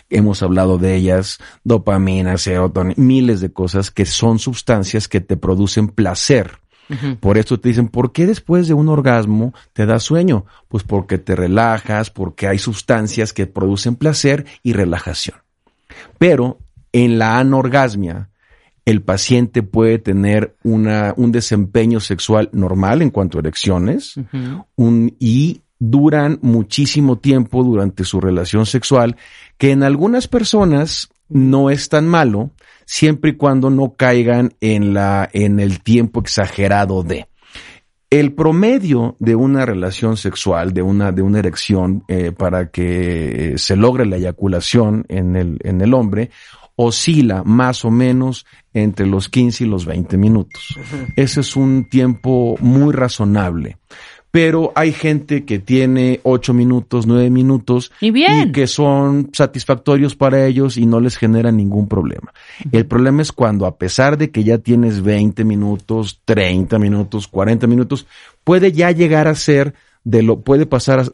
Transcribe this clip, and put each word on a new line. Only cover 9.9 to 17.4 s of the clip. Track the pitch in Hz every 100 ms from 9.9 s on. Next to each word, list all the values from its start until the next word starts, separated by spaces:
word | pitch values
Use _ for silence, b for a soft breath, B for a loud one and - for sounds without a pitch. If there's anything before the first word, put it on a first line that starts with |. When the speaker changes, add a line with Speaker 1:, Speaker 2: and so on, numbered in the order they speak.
| 113
Speaker 1:
sueño?". | - 160 180 113 98 b _
Pues | 110
porque | - 101 95 92
te | -
relajas, | 92 90 98 117 110 - 107 110
porque | - 92 - 101
hay | 98
sustancias | 120 107 - 117 107 113 107
que | - 95
producen | - 95 101 120 120
placer | 156 147 139 143 147 B
y | 123
relajación. | 104 90 82 - 76 - - _ _ _ _ B B B -
Pero | 175 147 123 - - - _
en | 123 120 113
la | 110
anorgasmia, | 117